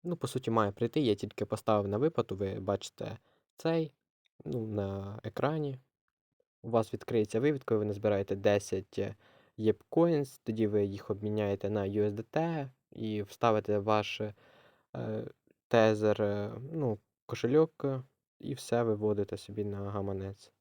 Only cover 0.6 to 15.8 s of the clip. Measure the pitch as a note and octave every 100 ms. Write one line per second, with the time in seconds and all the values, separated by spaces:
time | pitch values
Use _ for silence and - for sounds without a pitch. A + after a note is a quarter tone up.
0.6 | G#2 - A#2 - C3 G#2 G#2 - G#2 G#2+
1.6 | - G#2+ G2+ G2+ D3+ - A#2 F#2+ G2 G2
2.6 | F#2+ G2 - - - - _ _ _ _
3.6 | E3 E3 D#3 _ _ _ _ _ - C3+
4.6 | A2 G#2 G2 G2 G2 G#2+ A2 - C3+ D#3
5.6 | C#3+ C3 _ _ _ _ _ _ _ _
6.6 | A#2+ A2+ A2 A2 - A#2+ G#2+ A2+ C#3+ C#3+
7.6 | - A2 G#2 G2+ G#2 G2+ G2 G2 G#2 G#2
8.6 | - F#2+ - - G2+ G#2 _ _ _ -
9.6 | A2 G#2 _ - E3+ D#3 C#3 - - A2
10.6 | G#2+ G#2 G2+ G2 - G2+ G#2 G#2+ G#2 G2
11.6 | G2 G#2+ G2 G#2 G#2 G#2 A#2 D3+ E3 D#3+
12.6 | C#3 _ _ - A2 G#2+ G2 - A#2 G#2+
13.6 | G#2 G#2 G2+ G#2+ G#2 - G#2+ G#2 _ -
14.6 | _ _ _ - A2 A2 - - _ _
15.6 | _ A2+